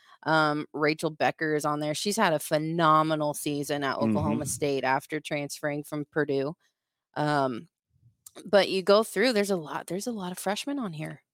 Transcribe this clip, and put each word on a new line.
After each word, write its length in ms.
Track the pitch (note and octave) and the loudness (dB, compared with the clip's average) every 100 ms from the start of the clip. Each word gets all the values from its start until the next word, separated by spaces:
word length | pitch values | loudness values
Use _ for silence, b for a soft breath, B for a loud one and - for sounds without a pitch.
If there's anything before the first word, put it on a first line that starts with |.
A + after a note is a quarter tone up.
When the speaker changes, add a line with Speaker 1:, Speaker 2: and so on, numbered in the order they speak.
| b b | b b
Speaker 1:
um, 440 | - D#3+ D#3 D3+ D3+ | 0 4 4 0 -4
Rachel 380 | C#3 D3+ D#3 E3 | -2 0 0 -2
Becker 440 | D#3 - - D#3+ | 0 0 0 0
is 100 | D3+ | 0
on 160 | D3 D3+ | 0 -2
there. 140 | D3+ | -2
She's 220 | D3+ G#3 G3+ | -4 -2 0
had 160 | G3+ | 2
a 60 | D3+ | 0
phenomenal 960 | - D#3 D#3 E3 D#3+ D#3 D#3 D#3 D3+ | 0 -2 0 2 6 6 4 0 -2
season 500 | D3 - D3 C#3+ D3 | -4 -4 -4 -2 -2
at 120 | C#3+ - | -2 0
Oklahoma 480 | A2+ G#2+ D#3 A2+ | 0 2 0 -2
Speaker 2:
Mm-hmm. 0 | |
Speaker 1:
State 400 | C3+ - D3 C3+ | -4 -4 -2 0
after 360 | B2+ C3+ - D#3 | 0 0 -2 -8
transferring 640 | - D3+ C#3+ - D3+ C#3+ | -6 -6 -6 -6 -6 -6
from 240 | D3 D3+ D3 | -6 -8 -4
Purdue. 440 | - C#3+ C#3 C3+ E3+ _ _ _ _ _ - | -2 0 0 -2 -6 _ _ _ _ _ -4
Um, 520 | D3 D3 C3+ A#2 - _ _ _ _ _ - - | 0 2 0 -2 -10 _ _ _ _ _ -20 -20
but 240 | - G3+ F#3 | 2 4 4
you 140 | F#3 | 2
go 200 | F3+ G3+ | 6 6
through, 300 | A3 - A#3+ | 4 2 2
there's 180 | A3 G3+ | 2 2
a 60 | F#3+ | 0
lot, 300 | D3+ - - | -4 -8 -6
there's 180 | F3+ G#3 | -6 -6
a 60 | |
lot 180 | A3+ F3+ | -6 -8
of 80 | F#3 | -6
freshmen 400 | - G#3 - C#4+ | -4 -4 -4 -6
on 140 | A3 | -6
here. 300 | D#3 D#3 D3+ _ | -8 -10 -12 _